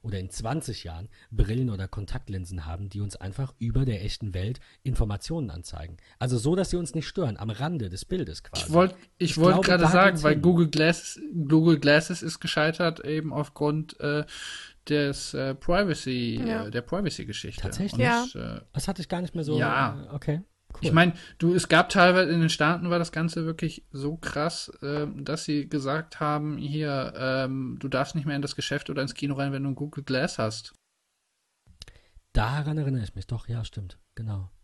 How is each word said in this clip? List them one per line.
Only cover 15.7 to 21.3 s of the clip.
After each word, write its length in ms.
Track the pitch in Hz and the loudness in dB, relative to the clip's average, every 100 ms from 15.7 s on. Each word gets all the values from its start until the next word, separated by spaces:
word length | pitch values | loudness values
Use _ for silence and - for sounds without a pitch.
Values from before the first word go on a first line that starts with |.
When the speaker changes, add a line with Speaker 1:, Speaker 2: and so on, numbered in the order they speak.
| 175 202 147 131 123 120 113 233 | 2 2 -2 -4 -2 -2 -2 -2
Speaker 3:
Ja. 200 | 220 107 | -4 -4
Speaker 2:
äh, 40 | |
der 100 | 120 | -6
Privacy-Geschichte. 800 | - 180 190 - 101 - - - | -4 -4 -4 -6 -10 -10 -10 -8
Speaker 1:
Tatsächlich? 340 | 98 - 196 - 247 | -6 -4 -4 2 2
Speaker 2:
Und, 260 | 233 254 | 2 -2
Speaker 3:
Ja. 220 | - - 113 | -8 -10 -10
Speaker 2:
äh, 40 | - | -8
Speaker 1:
Das 140 | 143 165 | -6 -4
hatte 140 | 185 | -6
ich 60 | 160 | -6
gar 120 | 175 | -6
nicht 140 | 180 | -4
mehr 100 | 170 | -4
so, 140 | 147 123 | -2 0
Speaker 2:
Ja. 480 | 117 127 127 139 - | 2 2 0 -2 -10
Speaker 1:
äh, 40 | |
okay, 260 | 143 - 151 - _ _ | -6 -4 -4 -6 _ _
cool. 60 | - | -6
Speaker 2:
Ich 120 | 160 | 4
mein, 200 | 165 175 - - | 6 6 2 -16